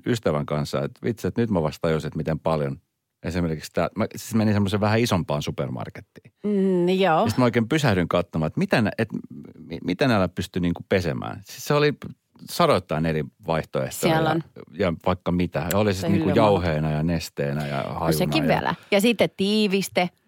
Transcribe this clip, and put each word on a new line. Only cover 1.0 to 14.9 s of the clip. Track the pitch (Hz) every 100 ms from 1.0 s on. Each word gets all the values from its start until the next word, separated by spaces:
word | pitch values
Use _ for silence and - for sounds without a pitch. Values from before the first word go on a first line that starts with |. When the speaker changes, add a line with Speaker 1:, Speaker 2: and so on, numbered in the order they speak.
Speaker 1:
vitsi, | 123 - 92
että | 117
nyt | 117
mä | 90
vasta | 76 - 82
tajusin, | 78 73
että | 78
miten | 80 78
paljon | 80 78 71 67 _ _ _ _
esimerkiksi | 87 87 85 78 -
tää, | 92 85 -
mä | 98 -
siis | - 110
menin | 110
semmoisen | 104 98 104
vähän | 104 113
isompaan | 123 92 73 73
supermarkettiin. | 78 76 64 62 - - - - - _
Speaker 2:
Mm, | 208 202 190 180 175
joo. | 185 185 160
Speaker 1:
Ja | 226
sit | 98
mä | 123
oikein | 117 110
pysähdyn | 156 135 92 80
katsomaan, | 90 - 82 78
että | -
mitä | 196 156
nä-, | 104 -
et, | - - - 73 73 - -
mi-, | -
mitä | - 90 139
näillä | 104 90
pystyy | - - 92
niinku | 87 85 -
pesemään. | 98 85 60 53 101
Siis | - - -
se |
oli | 147 147 - - - _ - -
sadoittain | - 160 101 - 78 82
eri | 78 69 - -
vaihtoehtoja | 80 - 71 65 - 170
Speaker 2:
Siellä | 160 160
Speaker 1:
ja, | 160
Speaker 2:
on. | - - -
Speaker 1:
ja | 76 92